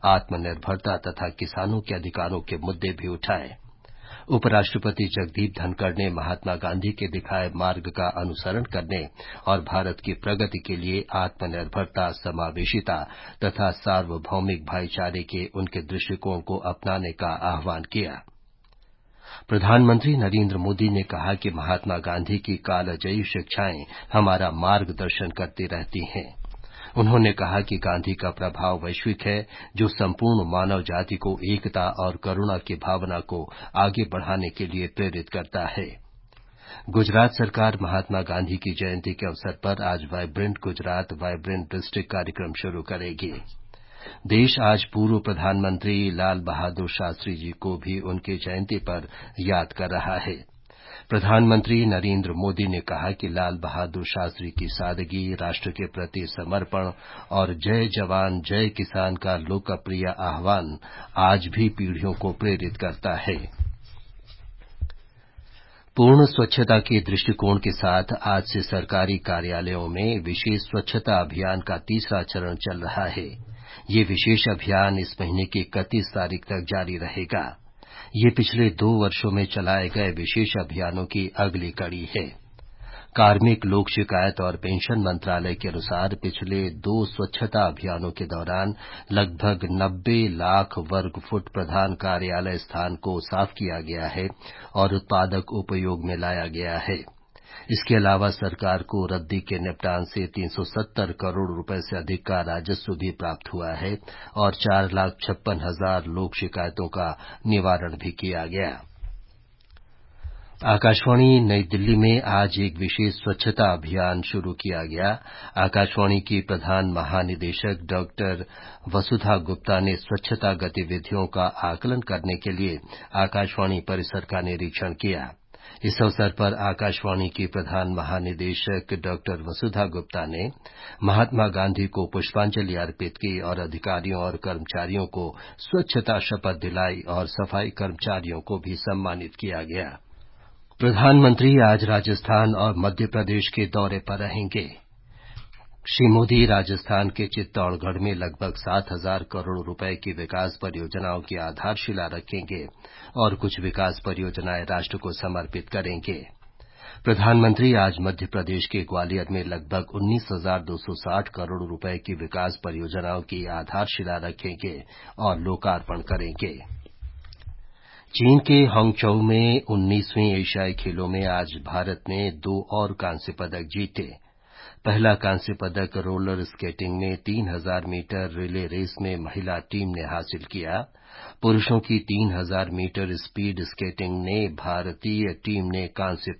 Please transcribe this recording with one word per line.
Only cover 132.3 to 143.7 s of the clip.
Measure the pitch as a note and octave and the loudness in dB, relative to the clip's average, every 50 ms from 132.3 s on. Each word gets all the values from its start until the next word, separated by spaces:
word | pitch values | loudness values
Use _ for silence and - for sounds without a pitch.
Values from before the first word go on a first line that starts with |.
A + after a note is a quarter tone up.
| - G#2+ G#2 G#2 G2+ A2 G2+ F#2 F2+ | 0 2 2 2 2 0 -2 0 -2
अर्पित | F2 F2 E2+ E2 _ F#2 E2+ - - | -2 -4 -6 -4 _ -6 -8 -6 -4
की | - G2+ F#2+ F2+ | -4 -4 -4 -2
और | F2 F2 F2+ F2+ | -2 -4 -4 -2
अधिकारियों | F2 E2 D#2+ E2 - G2 F#2 F2 E2+ F#2+ F#2+ F2+ | -4 -6 -6 -6 -4 -2 -2 -2 -2 -2 -2 -2
और | F2 F#2 F2+ - - | -2 -2 -4 -4 -6
कर्मचारियों | G2 F2+ D#2+ D#2+ - - F2+ F2 F2 F#2+ G2+ F#2+ F2+ | -6 -6 -6 -8 -6 -6 -6 -4 -2 -2 -2 -2 -2
को | - F#2 F2 E2 - - - - - - | -4 -6 -6 -6 -8 -12 -18 -20 -18 -16
स्वच्छता | - - - F3+ F3 - - B2 A2 - A2 G2+ | -8 0 0 0 0 2 0 0 0 2 0 0
शपथ | F#2+ - A2 G2+ - F#2+ F#2 E2 | 0 -2 -4 -2 -2 -2 -2 -2
दिलाई | - F#2 F2 F#2 F#2 F#2 F#2 F#2 - - | -4 -6 -2 0 0 0 -2 -4 -6 -4
और | F2 F2+ F2+ D#2+ | -2 -2 -2 -4
सफाई | - - G2+ F#2 - G2+ G#2 - - - | -2 -4 -4 -2 0 -2 -2 -2 -4 -4
कर्मचारियों | G2 F#2+ E2+ - - A2 G2+ F#2+ E2+ F2 E2+ E2 | -6 -6 -4 -4 -4 -2 -2 -2 -4 -6 -8 -8
को | - - G#2 F#2 | -6 -4 -6 -4
भी | - F#2+ F#2 | -4 -6 -8
सम्मानित | E2+ - - G2 G2 F#2+ F2+ F2 F2+ F2 D#2+ - | -6 -4 -2 -2 -2 -2 -2 -4 -4 -8 -12 -10
किया | - - G2+ F2+ D#2+ E2 | -8 -6 -4 -4 -4 -6
गया। | D#2+ E2 F#2 F#2 - - - - - - - - - - - - - - - - - - - | -6 -6 -6 -6 -6 -10 -16 -20 -20 -20 -20 -20 -20 -20 -20 -20 -20 -20 -20 -20 -20 -4 2
प्रधानमंत्री | A#2+ A#2+ A#2 G2 A#2+ C#3 C#3 C#3+ C#3 B2+ A#2+ - B2 C3+ C#3 C3+ | 4 4 6 8 8 10 10 12 10 10 8 8 8 8 10 10
आज | A#2 G#2+ G#2+ G#2 G#2+ | 10 8 8 6 6
राजस्थान | G#2 G#2+ G2+ G2+ G#2+ G#2 G2 - - A2 G#2+ A2 A2 A2 | 4 2 2 2 2 -2 -2 2 4 6 6 6 6 4
और | F#2+ G2+ A2 G2+ E2+ | 4 2 2 2 2
मध्य | F#2 G2+ G2 - A2+ G#2+ | 0 0 0 0 -2 0
प्रदेश | - A2 G#2 F#2+ G#2 G#2 F#2+ - | 0 0 0 2 2 0 0 0
के | - - G#2 | 0 -2 -2
दौरे | G2 | 0